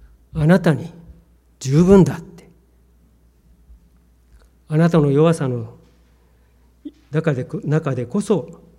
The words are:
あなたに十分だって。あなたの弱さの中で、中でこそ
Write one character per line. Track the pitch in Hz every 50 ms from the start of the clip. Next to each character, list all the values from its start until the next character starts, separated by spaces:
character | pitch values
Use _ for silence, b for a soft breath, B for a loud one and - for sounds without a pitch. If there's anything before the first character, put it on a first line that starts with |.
| - - _ _ _ _ -
あ | 160 147
な | 160 180 185
た | 180 180 143
に | 113 - - - - - - - - _ _ _ _ _ _ _ -
十 | - 131 139 156 180
分 | 185 202 196 160
だ | 123 113 -
っ | -
て。 | - - - - _ _ _ _ _ _ _ _ _ _ _ _ _ _ _ _ _ _ _ _ _ _ _ _ - - - _ _ _ _ _ _ _ _ _ _ _ - _ _ _ _ _ -
あ | 156 151
な | 170 170
た | 170 160
の | 147 143
弱 | 135 147 156 170 165
さ | - 143 127
の | 123 120 113 113 - - _ _ _ _ _ _ _ _ _ _ _ _ _ _ _ _ _ _ _ _ - 302 - _ _ _
中 | 143 156 156 160 139
で、 | 127 127 - - 135 -
中 | 151 147 156 - 143 131
で | 123 120
こ | - - 208 202
そ | - 208 156 - - - - - - _